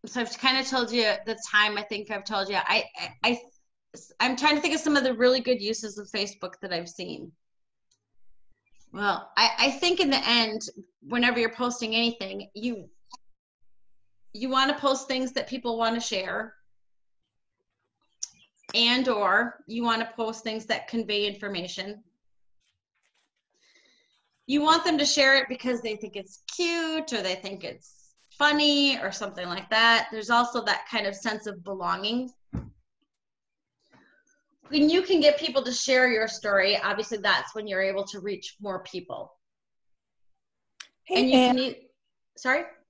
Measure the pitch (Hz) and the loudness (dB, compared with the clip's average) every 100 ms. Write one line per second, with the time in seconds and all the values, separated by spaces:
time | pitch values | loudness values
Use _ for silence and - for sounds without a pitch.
0 | - 247 233 - 262 262 262 262 240 240 | -8 -6 -6 -2 0 0 0 -2 0 0
1 | 214 208 - 214 - 208 208 202 208 208 | 0 0 -6 -8 0 2 2 0 -6 -10
2 | 208 208 202 214 190 190 - 214 226 - | -8 -8 -4 -4 -2 -2 0 -2 -2 -10
3 | - - 226 240 - _ _ _ _ - | -14 -2 -2 -2 -6 _ _ _ _ -20
4 | - _ 247 247 294 294 330 320 320 285 | -20 _ -2 2 2 2 2 0 2 2
5 | 262 226 247 254 247 247 202 220 220 202 | 2 4 4 4 2 0 0 -6 -8 -12
6 | 202 214 202 - 185 - 185 175 175 - | -8 -6 -6 -6 -12 -10 -8 -6 -8 -12
7 | 185 - 170 151 _ _ _ _ _ _ | -10 -10 -14 _ _ _ _ _ _ _
8 | _ _ - - - _ _ - - 190 | _ _ -20 -20 -20 _ _ -20 -18 -4
9 | 208 - - - 220 - 254 262 349 359 | -2 -2 -4 0 0 2 0 0 -2 0
10 | 320 269 - 233 220 220 - - - _ | 2 0 2 2 2 -4 -10 -14 -20 _
11 | - 240 240 240 226 - 247 240 220 226 | -6 0 0 2 -2 -2 -4 -4 -2 0
12 | 233 226 190 196 196 214 240 220 156 - | 0 -2 -10 -10 -12 -8 -6 -6 -12 -20
13 | - - - - _ _ - - - - | -20 -20 -20 -20 _ _ -20 -20 -20 -20
14 | _ _ - 214 254 262 269 285 277 269 | _ _ -20 -8 -2 2 2 2 0 0
15 | - 262 254 247 - 254 240 226 226 233 | -2 -4 -2 -4 -6 -6 -4 0 0 0
16 | 233 202 185 196 226 - _ _ _ _ | -4 -4 -4 -6 -8 -12 _ _ _ _
17 | _ _ _ _ _ _ _ _ _ _ | _ _ _ _ _ _ _ _ _ _
18 | _ _ - _ _ _ - 233 233 247 | _ _ -16 _ _ _ -4 2 2 2
19 | 254 214 196 196 240 - - 226 233 226 | 2 0 2 2 0 -6 -10 -4 0 0
20 | 226 - 220 226 226 220 220 214 - 233 | -2 -4 -6 -4 -8 -8 -4 -6 -4 -6
21 | 214 208 208 202 202 190 180 - 190 214 | -2 -2 -2 -4 -8 -6 -6 -8 -10 -12
22 | _ _ _ _ _ _ _ _ _ _ | _ _ _ _ _ _ _ _ _ _
23 | _ _ _ _ _ _ _ _ _ _ | _ _ _ _ _ _ _ _ _ _
24 | _ _ _ _ - 285 302 330 349 311 | _ _ _ _ 0 2 4 4 4 2
25 | 285 294 269 269 262 254 247 240 226 214 | 2 4 6 6 4 -4 -2 -2 -4 -8
26 | 208 202 190 - - - 349 339 320 320 | -10 -12 -14 -16 -14 -4 -2 0 -2 -4
27 | 311 226 185 185 - 196 160 - - - | -4 -4 -2 -4 -6 -10 -12 -14 -20 -20
28 | _ _ _ - 294 294 294 285 277 254 | _ _ _ 2 2 6 4 4 4 2
29 | 196 190 202 185 180 175 190 220 226 226 | -4 -6 -8 -8 -8 -8 0 4 6 6
30 | - 220 214 240 240 233 214 - - 226 | 2 -8 2 2 4 0 -2 -2 -2 -4
31 | 196 202 233 214 214 185 175 190 175 180 | -4 -4 -6 -6 -8 -12 -10 -6 -4 -2
32 | 208 240 254 _ _ - - _ _ _ | -2 -4 -6 _ _ -10 -10 _ _ _
33 | _ _ _ _ _ _ _ _ _ _ | _ _ _ _ _ _ _ _ _ _
34 | _ _ _ _ _ _ - 285 302 349 | _ _ _ _ _ _ -2 4 6 4
35 | 370 349 294 294 311 262 254 240 - 254 | 4 6 6 4 0 -2 -2 -4 2 4
36 | 254 226 220 - 208 196 190 196 196 202 | 4 2 -2 -4 0 2 4 2 0 -4
37 | 214 220 196 185 - 220 208 190 190 196 | -4 -2 0 0 -2 -10 -6 -2 0 -2
38 | 196 208 190 190 - - 202 185 - 180 | -6 -8 -8 -8 -10 -12 -8 -8 -8 -12
39 | - - - _ _ _ _ _ _ _ | -10 -12 -12 _ _ _ _ _ _ _
40 | _ _ _ _ _ _ _ _ - _ | _ _ _ _ _ _ _ _ -20 _
41 | - 359 254 262 247 254 262 - - _ | -2 2 6 8 8 4 0 -4 -16 _
42 | _ _ _ - 254 277 339 - | _ _ _ -8 0 0 -2 -16